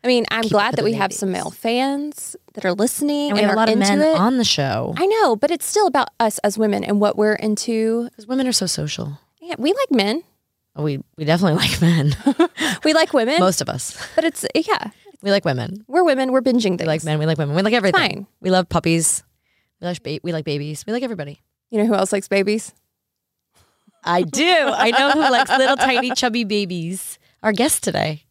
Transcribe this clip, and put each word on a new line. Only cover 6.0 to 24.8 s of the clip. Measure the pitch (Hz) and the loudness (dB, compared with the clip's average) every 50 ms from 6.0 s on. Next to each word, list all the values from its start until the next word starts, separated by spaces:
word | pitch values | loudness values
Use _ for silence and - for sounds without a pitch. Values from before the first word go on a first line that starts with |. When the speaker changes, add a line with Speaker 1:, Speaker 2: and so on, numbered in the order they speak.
| 254 - _ _ | 0 -2 _ _
Speaker 1:
us | 233 214 208 | 0 0 0
as | - - 208 202 | 0 -2 -2 0
women | 214 220 208 202 202 - | 2 0 0 0 -2 -2
and | - 208 202 | 0 0 2
what | 208 208 - | 2 2 2
we're | - 214 214 214 | 2 2 2 2
into. | - - 220 214 208 - - 233 220 220 220 226 233 240 240 _ | 0 0 -2 -2 -2 -2 -2 -2 0 0 0 -2 -2 -4 -6 _
Speaker 2:
'Cause | - 214 | -18 -10
women | 208 254 269 269 | -6 -2 -2 0
are | 254 233 | 0 0
so | - 190 | -2 -2
social. | 175 - - 151 151 - - - 147 143 - _ _ _ _ | -2 -4 -4 -4 -6 -6 -8 -8 -8 -10 -14 _ _ _ _
Speaker 1:
Yeah, | 320 349 349 - | -12 -12 -8 -4
we | 233 302 392 | -2 -2 0
like | 523 554 - | 0 0 0
men. | 294 233 196 202 226 330 349 _ _ _ _ _ _ _ _ _ _ | 2 0 2 0 -2 -4 -6 _ _ _ _ _ _ _ _ _ _
Speaker 2:
Oh, | 143 147 | -6 -4
we, | 156 143 135 - _ _ | -4 -4 -6 -8 _ _
we | - 156 | -8 0
definitely | 147 160 170 190 185 151 | 0 2 2 4 2 2
<laughs> | 175 - | 2 0
like | - - - | -2 0 2
men. | 175 165 170 160 139 147 135 - - | 2 4 4 4 2 0 0 0 0
Speaker 1:
<laughs> | 277 254 - 339 339 _ - 320 302 208 - - | -2 2 2 2 0 _ -4 -4 -4 -4 -2 0
We | 302 311 | 2 2
like | 320 320 - - | 2 2 2 2
women. | 277 226 233 294 339 | 0 0 2 2 2
Speaker 2:
Most | 180 185 185 - | 2 2 2 0
of | 147 | -4
us. | - - 131 - - - - - - - | -6 -6 -8 -8 -10 -12 -12 -16 -4 -2
Speaker 1:
But | - 320 | 0 0
it's, | 330 - - - - - | 0 -4 -4 -10 -4 -2
yeah. | 320 330 - 427 - - 208 - _ _ 403 - _ | -2 0 0 -2 -4 -4 -10 -14 _ _ -20 -20 _
Speaker 2:
We | - 202 | -2 0
like | 196 202 - | 0 2 2
women. | 170 135 123 117 - 180 208 214 - | 0 -2 -2 -4 -6 -8 -12 -14 -2
Speaker 1:
We're | 254 339 370 | 0 2 4
women. | 330 277 262 262 262 | 4 2 2 0 2
We're | 254 262 | 0 2
binging | 240 262 240 247 220 190 185 175 | 2 2 2 2 2 0 -2 0
Speaker 2:
We | - | -2
like | 160 151 160 | -2 -2 -2
Speaker 1:
things. | 156 | -2
Speaker 2:
men. | 156 151 151 | -2 -2 0
We | 151 | 0
like | 160 160 | 0 0
women. | 143 156 143 143 | 0 -2 -2 0
We | 175 | 0
like | 196 208 220 | 0 2 2
everything. | 247 - 302 - 381 | 2 2 2 2 2
Speaker 1:
Fine. | 311 196 - - 202 _ _ _ | 0 0 -4 -6 -12 _ _ _
Speaker 2:
We | - 185 | -2 2
love | 185 185 180 - | 2 2 2 0
puppies. | - 170 - 165 165 165 165 - - - - _ _ _ _ _ _ _ _ _ _ _ | -2 0 2 2 0 2 2 0 -2 -4 -6 _ _ _ _ _ _ _ _ _ _ _
We | 170 | -8
like | 175 180 170 | -8 -8 -8
ba-, | _ 143 151 - - | _ -10 -10 -8 -6
we | 175 | -6
like | 170 160 151 | -6 -6 -4
babies. | 160 143 147 143 151 156 147 - | -4 -4 -4 -6 -8 -10 -10 -8
We | - 220 | -6 -6
like | 247 262 | -6 -4
everybody. | 247 233 175 147 143 147 _ _ _ _ _ _ _ | -6 -8 -8 -10 -12 -12 _ _ _ _ _ _ _
Speaker 1:
You | 233 214 | -2 0
know | 208 | 2
who | 226 208 | 2 4
else | 190 190 190 - | 2 2 0 0
likes | 196 196 - | -4 -2 0
babies? | 202 196 196 202 208 226 - - _ _ _ _ _ _ _ _ _ _ _ _ _ _ _ _ _ _ _ _ _ _ _ _ _ _ | 0 0 2 2 0 -2 -4 -10 _ _ _ _ _ _ _ _ _ _ _ _ _ _ _ _ _ _ _ _ _ _ _ _ _ _
Speaker 2:
I | - 170 175 180 | -4 0 0 0
do. | 185 165 143 214 302 | 0 0 0 0 2
I | 349 370 330 285 277 - - | 4 4 4 2 2 0 2